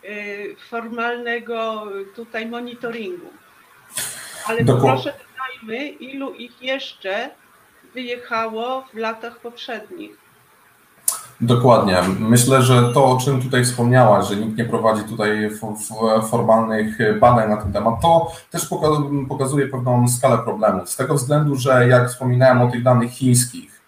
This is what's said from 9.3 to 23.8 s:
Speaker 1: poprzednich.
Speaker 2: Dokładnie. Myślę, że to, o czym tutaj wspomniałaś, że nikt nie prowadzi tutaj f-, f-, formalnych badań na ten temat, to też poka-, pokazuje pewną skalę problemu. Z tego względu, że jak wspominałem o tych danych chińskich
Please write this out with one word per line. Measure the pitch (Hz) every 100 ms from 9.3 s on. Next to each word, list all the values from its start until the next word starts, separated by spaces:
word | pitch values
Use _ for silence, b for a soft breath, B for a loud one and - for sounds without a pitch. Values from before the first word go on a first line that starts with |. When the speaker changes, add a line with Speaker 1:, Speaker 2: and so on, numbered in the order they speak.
| 233
Speaker 1:
poprzednich. | 240 233 - 220 214 180 104 - _ _ _ _ _ _ _ _ - B B -
Speaker 2:
Dokładnie. | 120 120 123 110 104 90 92 95
Myślę, | 110 123 123 135
że | 123 123 120
to, | 143
o | 131 120
czym | - 131
tutaj | 123 127
wspomniałaś, | 123 - 120 127 117 101 95
że | 101
nikt | 110 107
nie |
prowadzi | 117 113 110 107
tutaj | 104 113 107 107
f-, | 107 107
f-, | 110 104 - 110 113 110 110
formalnych | 113 104 113 110 107 107 - 110 104
badań | 123 120 107
na | 104
ten | 95
temat, | 104 110 117
to | - 165 165 B B
też | - -
poka-, | - 156 151 139 143 131
pokazuje | 139 131 143 131
pewną | 123 123 123 120
skalę | 120 110 110
problemu. | - 104 107 92 -
Z | -
tego | 151
względu, | 147 127 147 151 131
że | 135 127 120
jak | 127 123
wspominałem | - 127 123 131 120
o | 120
tych | 120
danych | 127 120 120
chińskich | - 131 123 - - - -